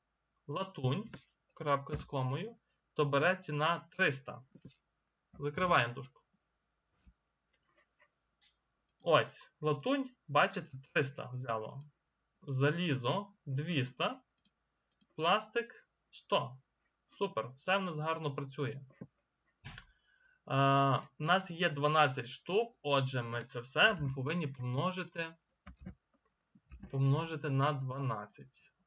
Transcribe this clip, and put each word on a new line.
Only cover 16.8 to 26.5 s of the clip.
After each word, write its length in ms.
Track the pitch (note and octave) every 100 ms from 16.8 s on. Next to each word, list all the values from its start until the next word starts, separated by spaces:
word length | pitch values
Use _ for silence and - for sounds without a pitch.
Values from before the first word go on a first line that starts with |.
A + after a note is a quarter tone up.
| _ _ _
Супер, 400 | - G3 - B2
все 300 | C3 - G3
в 40 |
нас 160 | F#3 D3+
гарно 360 | D#3 D#3+ D3+
працює. 460 | C3+ C3+ - B2+ - - - - _ _ _ _ _ - - - _ _ _ _ _ -
А, 540 | C3+ C#3 C#3 C#3 B2+ - -
у 60 |
нас 260 | D#3 F#3+ F#3+
є 200 | E3 F3
дванадцять 580 | D3 D3 D#3 D3 C3 A2+
штук, 480 | - - G3 A#3 -
отже, 400 | D3 C#3 C3 C3
ми 220 | A#2 A#2
це 160 | A2+ A#2+
все 380 | A2+ D3+ G#3+ F#3 C#3+
повинні 320 | C3+ B2+ F3 D3
помножити, 880 | C3+ B2 B2+ F3 F3+ F3 F3 E3 E3 _ _ - - - - _ _ _ _ _